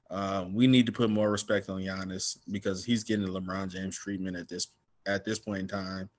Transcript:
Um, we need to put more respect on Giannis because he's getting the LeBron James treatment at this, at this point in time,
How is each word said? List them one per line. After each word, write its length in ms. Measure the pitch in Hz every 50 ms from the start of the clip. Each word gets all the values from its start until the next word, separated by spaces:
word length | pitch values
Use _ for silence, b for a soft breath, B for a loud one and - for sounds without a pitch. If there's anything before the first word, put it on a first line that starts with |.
| _ _
Um, 420 | 87 98 98 98 98 98 90 90
we 140 | 95 113 127
need 180 | 131 131 127 117
to 80 | 113
put 160 | 104 - 120 110
more 220 | 107 107 107 104
respect 400 | 104 101 - - 107 101 92 -
on 100 | 95 95
Giannis 560 | 95 95 95 95 95 95 92 95 - - - - _ -
because 340 | 101 98 - 104 95 92 90
he's 180 | 117 120 110
getting 220 | 107 - 110 104 101
the 160 | 92 92 92
LeBron 300 | 92 92 92 98 98 95
James 260 | 92 95 95 92 -
treatment 400 | - - 101 101 92 92 95 90
at 100 | 87 82
this, 200 | - 90 90 - - _ _ _ _ _ _ _
at 180 | 98 101 98 -
this 140 | 110 110 107
point 220 | - 107 101 95
in 80 | 95 95
time, 420 | 101 98 95 92 95 95 95 95 -